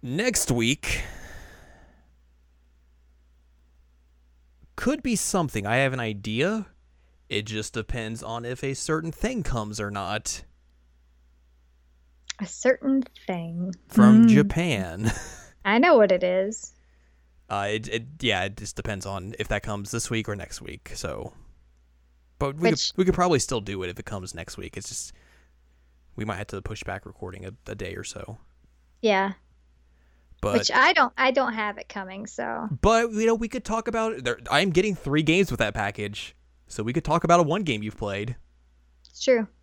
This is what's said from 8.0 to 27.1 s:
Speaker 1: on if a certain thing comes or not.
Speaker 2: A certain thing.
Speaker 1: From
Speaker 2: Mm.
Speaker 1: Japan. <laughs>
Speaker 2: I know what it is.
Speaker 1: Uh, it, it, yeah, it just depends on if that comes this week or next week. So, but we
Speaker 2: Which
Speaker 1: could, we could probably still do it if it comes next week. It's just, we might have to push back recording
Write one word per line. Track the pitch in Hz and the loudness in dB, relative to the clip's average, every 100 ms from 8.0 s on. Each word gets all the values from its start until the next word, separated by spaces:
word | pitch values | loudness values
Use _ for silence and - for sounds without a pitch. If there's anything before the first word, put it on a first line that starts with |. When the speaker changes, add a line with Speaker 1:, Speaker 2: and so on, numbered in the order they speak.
| 110 113 | -6 -8
Speaker 1:
on | - 117 | -8 -8
if | 117 127 | -8 -8
a | 139 | -6
certain | 135 - 156 165 | -6 -4 -4 -4
thing | 151 214 254 | -4 -4 -2
comes | 160 123 107 107 | -2 -2 -4 -6
or | 104 | -6
not. | 101 92 107 - - - _ _ _ _ _ _ _ _ _ _ _ _ _ _ _ _ _ _ - | -4 -4 -4 -6 -10 -12 _ _ _ _ _ _ _ _ _ _ _ _ _ _ _ _ _ _ -10
Speaker 2:
A | 196 | -10
certain | - 247 262 285 269 254 - - | -2 2 2 2 0 0 -8 -8
thing. | 180 165 165 185 185 _ | -6 -6 -6 -6 -8 _
Speaker 1:
From | - 208 214 233 | 8 10 12 12
Speaker 2:
Mm. | |
Speaker 1:
Japan. | 214 101 160 175 117 92 82 113 - - - | 10 6 2 0 0 -2 -2 -2 -2 -8 -16
<laughs> | - _ | -20 _
Speaker 2:
I | 202 220 | 0 4
know | 330 294 | 6 8
what | 208 | 8
it | 180 | 6
is. | 180 185 196 220 - _ _ _ _ _ _ _ _ | 2 0 0 -4 -14 _ _ _ _ _ _ _ _
Speaker 1:
Uh, | 101 101 | -4 -2
it, | 107 113 | -2 -2
it, | 113 120 156 | -6 -6 -4
yeah, | 123 98 | 0 0
it | 98 101 | -2 -6
just | 101 - | -12 -10
depends | - 101 | -8 -6
on | 98 98 92 - | -6 -8 -10 -8
if | 104 | -4
that | 104 | -4
comes | - 104 101 | -4 -8 -6
this | 117 - | -6 -4
week | 113 107 | -4 -4
or | 101 | -8
next | - - | -10 -14
week. | - - - | -14 -16 -14
So, | - - 57 - - - - _ _ _ _ _ _ _ _ | -10 -8 -8 -12 -16 -20 -20 _ _ _ _ _ _ _ _
but | 139 143 | -6 0
we | 180 | 0
Speaker 2:
Which | 156 - | 2 -2
Speaker 1:
could, | - | 0
we | |
could | 185 | 2
probably | 185 180 151 | 2 4 2
still | - 123 | 2 -4
do | 98 98 | -4 -6
it | 90 | -6
if | 90 | -8
it | - | -10
comes | 101 92 | -10 -10
next | - 82 - | -12 -14 -12
week. | - - | -12 -12
It's | 95 | -12
just, | - - - _ _ _ _ _ _ _ _ _ - | -12 -12 -16 _ _ _ _ _ _ _ _ _ -10
we | |
might | 107 95 | -6 -6
have | 101 | -6
to | 98 | -10
push | - 107 | -10 -10
back | - 95 | -8 -10
recording | - | -12